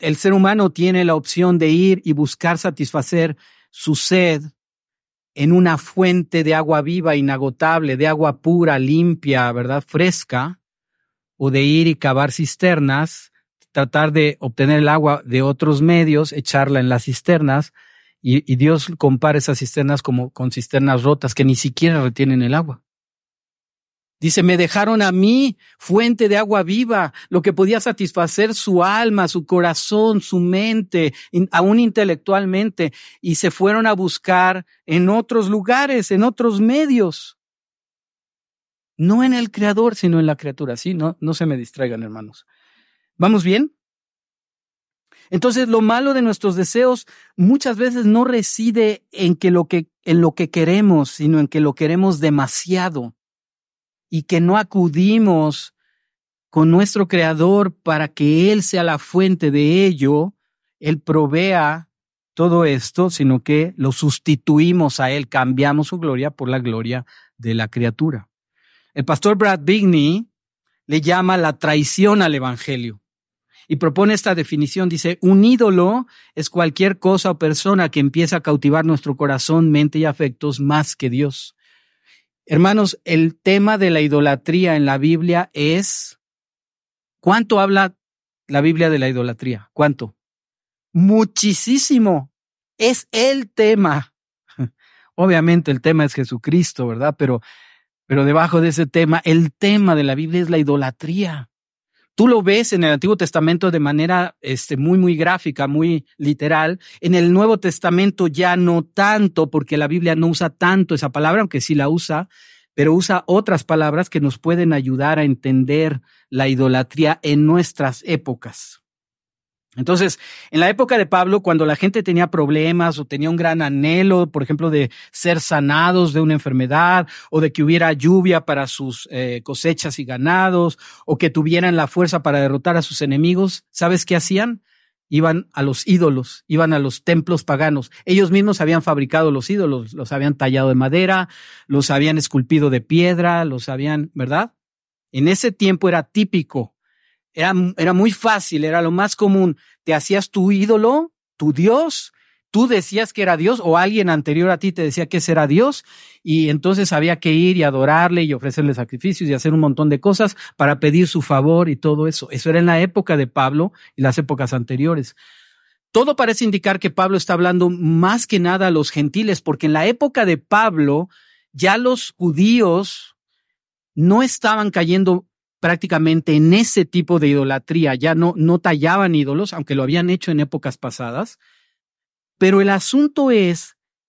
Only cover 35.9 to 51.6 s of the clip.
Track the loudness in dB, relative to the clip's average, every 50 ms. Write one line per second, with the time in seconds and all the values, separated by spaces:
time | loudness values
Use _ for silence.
35.9 | -2 -2 -2 0 0 0 0 0 0 0 -2 -2 0 0 0 2 2 0 0 0
36.9 | 2 0 0 0 -2 -8 -14 -20 -20 _ _ _ _ _ _ _ _ _ _ _
37.9 | _ _ _ _ _ _ _ _ _ _ _ _ _ _ _ _ _ _ _ _
38.9 | _ -2 0 2 2 2 2 2 2 0 -2 -4 -4 -2 -2 0 0 2 0 0
39.9 | 0 0 0 0 2 2 2 0 -2 -4 -6 -12 -10 -8 -8 -8 -8 -8 -8 -8
40.9 | -6 -4 -4 -6 -6 -6 -6 -6 -4 -2 -2 -2 -2 -4 -6 -10 -8 -6 -6 -6
41.9 | -6 -8 -10 -12 -14 -16 -16 -18 -20 -20 _ _ _ _ _ _ _ _ _ _
42.9 | _ _ _ _ _ 0 2 2 2 2 2 0 0 0 0 -2 -6 _ _ _
43.9 | _ _ _ _ _ _ _ _ _ _ _ _ _ _ _ _ _ _ _ _
44.9 | _ _ _ _ _ _ _ _ -4 -2 0 0 0 0 0 0 2 2 2 2
45.9 | 2 2 0 0 0 0 0 0 -2 -2 -2 -2 -2 -2 -4 -2 0 2 2 2
46.9 | 0 -2 -6 -14 -20 _ _ _ _ 2 2 4 4 2 0 -2 -2 -2 -2 -2
47.9 | -2 0 2 2 4 4 2 2 0 -2 -2 -4 -6 -4 -2 -2 0 2 2 0
48.9 | 0 -4 -10 _ -8 -2 0 0 0 2 2 2 2 2 2 0 -2 -4 -4 -6
49.9 | _ _ _ 0 2 4 4 2 0 -2 -6 -4 -2 0 0 2 2 2 4 4
50.9 | 4 4 2 0 -4 -2 0 0 2 2 2 0 0 0